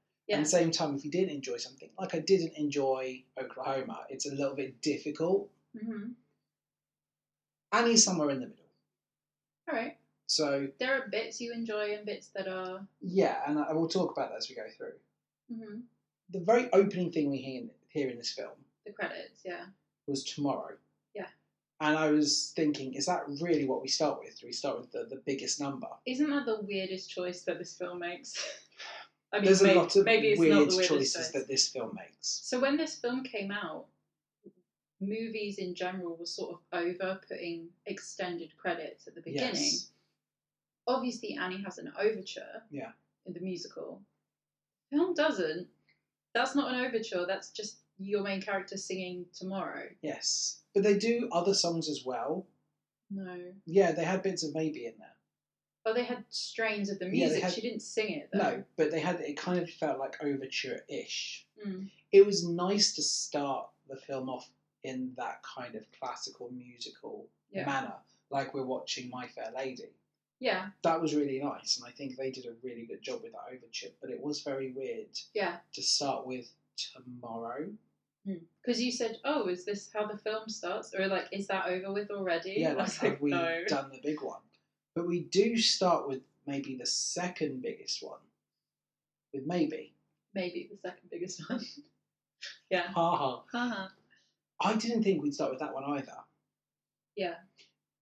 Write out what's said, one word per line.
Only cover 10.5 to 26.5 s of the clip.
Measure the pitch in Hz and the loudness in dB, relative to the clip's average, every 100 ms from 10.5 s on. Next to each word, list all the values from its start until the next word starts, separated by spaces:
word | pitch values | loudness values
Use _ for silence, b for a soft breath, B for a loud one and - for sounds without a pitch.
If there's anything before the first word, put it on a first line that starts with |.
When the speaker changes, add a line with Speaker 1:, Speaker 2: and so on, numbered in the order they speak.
| 139 135 - | 2 0 -2
Speaker 1:
There | 254 269 | 0 0
are | 214 | 0
bits | 214 - - | -4 -4 -6
you | 233 | -8
enjoy | 233 226 208 208 208 | -6 -4 -2 -2 -4
and | 208 | -6
bits | - - 196 | -8 -8 -6
that | 190 | -4
are | 185 185 190 196 - | -4 -6 -8 -12 -10
Speaker 2:
Yeah, | 185 185 - - 143 | 0 4 4 4 0
and | 151 | 0
I, | |
I | 147 | 2
will | 156 165 | 2 2
talk | 190 160 | 2 0
about | - 131 | 0 -4
that | 104 | -4
as | - | -8
we | 123 | -8
go | 107 - | -12 -10
through. | - - _ _ _ _ - | -12 -12 _ _ _ _ -12
Speaker 1:
Mm-hmm. | 226 214 208 247 _ _ _ - | -12 -10 -12 -12 _ _ _ -10
Speaker 2:
The | 180 | -2
very | 170 247 254 | 4 4 6
opening | 190 202 180 170 | 6 6 4 0
thing | 165 143 | 2 0
we | 139 | 0
hear, | 135 127 120 - _ | -4 -8 -10 -14 _
hear | 156 131 | -2 -2
in | 120 | -2
this | - | -8
film | - - - - _ - | -8 -10 -12 -20 _ -16
Speaker 1:
The | |
credits, | 208 185 - - - 185 | -6 -6 -6 -12 -12 -10
yeah. | 170 180 - _ _ - | -10 -12 -20 _ _ -6
Speaker 2:
was | 135 | -6
tomorrow. | - - 143 107 - - _ _ _ | -6 -4 -2 -2 -6 -12 _ _ _
Speaker 1:
Yeah. | 208 - - _ _ _ - | -12 -12 -12 _ _ _ -2
Speaker 2:
And | 151 156 | 2 4
I | 156 | 6
was | 151 147 - - - | 6 4 2 0 0
thinking, | 151 147 131 139 | 2 2 -4 -4
is | 160 | 0
that | 180 - 143 | 0 -2 -4
really | 175 156 131 | 2 2 2
what | 131 | 0
we | 131 | 0
start | - 147 - | 2 2 0
with? | - - | -6 -14
Do | 120 | -12
we | |
start | 117 139 117 | -6 -4 -4
with | 127 | -6
the, | 120 113 | -8 -8
the | 131 - | -8 -4
biggest | 135 127 - | -4 -2 -2
number? | 139 135 - - 254 | -4 -4 -8 -8 -4
Speaker 1:
Isn't | 254 302 | 0 2
that | 285 | 2
the | 233 | 0